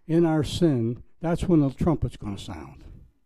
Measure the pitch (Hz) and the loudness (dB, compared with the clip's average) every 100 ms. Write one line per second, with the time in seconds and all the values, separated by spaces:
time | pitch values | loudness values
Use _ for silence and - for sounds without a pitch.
0 | - 160 170 156 - - 170 131 113 120 | 0 2 4 2 -2 0 2 2 -2 -4
1 | - - - 170 180 165 139 - 180 143 | -12 -10 -4 -2 2 4 2 0 0 0
2 | 123 - 104 98 - 76 - - - - | -2 -6 -10 -10 -10 -14 -14 -18 -20 -20
3 | - _ | -20 _